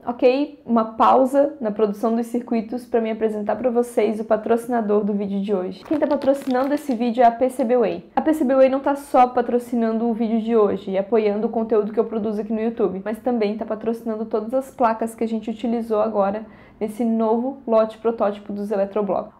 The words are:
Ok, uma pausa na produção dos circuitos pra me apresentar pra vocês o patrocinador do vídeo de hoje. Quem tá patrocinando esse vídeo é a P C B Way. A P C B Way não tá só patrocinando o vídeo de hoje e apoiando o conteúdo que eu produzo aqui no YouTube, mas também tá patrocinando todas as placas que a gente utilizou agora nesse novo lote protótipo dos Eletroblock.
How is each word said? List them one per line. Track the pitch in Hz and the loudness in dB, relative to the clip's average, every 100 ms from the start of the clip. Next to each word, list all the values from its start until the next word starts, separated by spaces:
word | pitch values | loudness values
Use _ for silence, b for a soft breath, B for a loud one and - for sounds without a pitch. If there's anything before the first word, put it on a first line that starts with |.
| - | -10
Ok, | 233 254 269 294 - | 2 2 4 0 -6
uma | - 233 226 | -2 0 0
pausa | - 226 254 262 277 294 - | 2 4 6 4 4 2 0
na | 214 | -6
produção | 214 214 208 226 226 | 0 0 0 -2 0
dos | 233 | -2
circuitos | 240 240 233 208 247 - | -4 -2 -4 -4 -8 -2
pra | 240 | -2
me | 220 | 0
apresentar | 214 220 214 208 240 | -2 -2 -2 -4 -2
pra | 254 | 0
vocês | 233 240 247 214 214 | 0 0 2 0 0
o | |
patrocinador | 220 214 226 233 233 240 208 208 | 0 0 2 0 0 -2 2 2
do | 208 | 2
vídeo | 208 196 196 | -2 -2 -4
de | 196 | -2
hoje. | 190 185 185 | -2 -4 -8
Quem | - 302 | -4 0
tá | 302 | 0
patrocinando | 294 262 277 269 247 269 | 0 2 0 0 0 0
esse | 294 - | -2 -2
vídeo | 226 240 233 | -2 0 4
é | 233 | 4
a | |
P | 233 254 | 4 -2
C | 254 | 0
B | 233 247 | 0 2
Way. | 196 175 - - | 2 -2 -6 -2
A | |
P | 311 | 0
C | 311 | 2
B | 262 | 2
Way | 269 262 | 6 6
não | 269 | 4
tá | 285 277 | -2 -4
só | - 285 247 | 0 4 4
patrocinando | 247 240 240 240 240 226 220 233 | 2 0 -2 -2 -2 0 0 0
o | |
vídeo | 220 220 226 | 0 0 0
de | 226 226 | 2 4
hoje | 202 196 - | 4 0 -4
e | 190 | -4
apoiando | 196 226 208 208 226 | 0 2 2 0 -2
o | |
conteúdo | 233 220 220 208 | -2 0 0 0
que | 233 | 0
eu | 220 | -2
produzo | 220 214 208 | -2 -4 -4
aqui | 214 | -4
no | 220 | -2
YouTube, | 226 233 190 190 | -2 0 -2 -2
mas | 208 226 | -6 -6
também | 254 240 208 214 | -2 -2 -2 -4
tá | 220 | -6
patrocinando | 214 226 226 226 220 | -6 -4 -4 -4 -6
todas | 220 226 220 | -4 -4 -2
as | 262 262 | -4 -4
placas | - 226 226 226 | 0 0 0 -4
que | - | -4
a | 226 | -4
gente | 226 226 | -4 -6
utilizou | 220 240 233 226 208 | -6 -2 -2 0 0
agora | 220 208 196 214 220 B B B | 0 0 0 -2 -8 B B B
nesse | 214 214 | -6 -2
novo | 233 226 220 233 254 277 240 | 0 2 2 0 -2 -6 0
lote | 220 220 - | 2 2 0
protótipo | 226 226 202 202 - | -4 0 -2 -2 -10
dos | 202 202 | -8 -4
Eletroblock. | 202 196 214 196 - - | -2 -2 -2 -2 -2 -4